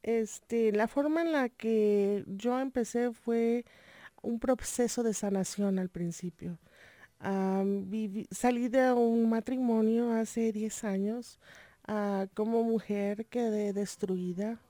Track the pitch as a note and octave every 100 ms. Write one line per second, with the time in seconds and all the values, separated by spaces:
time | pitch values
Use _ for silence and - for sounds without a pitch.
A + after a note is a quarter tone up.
0 | - A3+ A3 - _ A#3 A3+ G#3 A3 -
1 | C#4+ D#4+ E4+ D4+ B3 _ A3 A3 G#3 G#3
2 | G3+ G3+ - G3 A#3 B3+ C4+ B3+ A3 A#3+
3 | A#3+ A3+ - A#3 A#3 A#3+ - - - -
4 | - - - A#3 A#3+ B3+ - - A#3+ -
5 | A3+ G#3 G3+ G3 F#3 - G3+ F#3+ F3+ F3
6 | F3 E3 F3+ - E3+ E3+ _ - - -
7 | - _ F#3+ G3 F#3+ F#3+ G3 G3+ F#3+ G#3+
8 | G#3+ G3 - F#3 B3 A#3+ B3 C4 B3+ A#3+
9 | A#3 A3+ A3+ A3+ A3+ B3+ B3 A3 A3 A3+
10 | A#3+ A3+ A3+ - A3+ G#3+ G#3+ - A3 F#3+
11 | G3+ A#3 A#3 - - - - _ - G#3+
12 | G#3 G3 G3 - G#3+ A3+ A3+ A3+ - G#3
13 | G3+ G#3 A3+ B3 A#3 G#3+ G#3 G3 G3+ -
14 | G3 F#3 F3+ F3 G#3 A3+